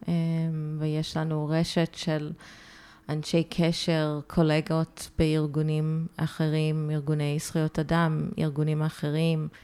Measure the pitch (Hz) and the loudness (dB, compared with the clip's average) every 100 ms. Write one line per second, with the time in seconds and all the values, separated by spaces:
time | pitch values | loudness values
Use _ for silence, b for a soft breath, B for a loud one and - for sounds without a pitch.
0 | - 170 165 165 165 160 151 156 156 151 | -2 0 0 0 -2 -2 -4 -4 -2 -2
1 | 156 160 160 156 151 160 170 175 165 - | -2 -2 -2 0 0 2 2 2 0 -2
2 | - 156 151 165 B B B B B B | -4 -2 -4 -10 B B B B B B
3 | - 151 151 170 160 - 170 165 - 160 | -6 -6 0 0 2 2 2 2 0 2
4 | 151 147 - - 160 151 156 160 160 - | 0 -2 -2 2 4 4 2 0 -2 -6
5 | - - 160 156 151 147 156 156 156 160 | -8 0 2 2 0 0 0 0 0 -2
6 | 165 - 156 - 156 156 156 156 151 151 | -4 -4 -4 0 0 2 0 0 -2 -2
7 | 143 151 147 147 - 170 156 - 147 165 | 0 0 0 -2 -2 -2 0 0 0 2
8 | 165 156 156 - 156 143 151 151 156 - | 2 0 -2 -2 -2 0 0 0 -2 -2
9 | 147 151 165 160 156 B | -2 2 2 0 -2 B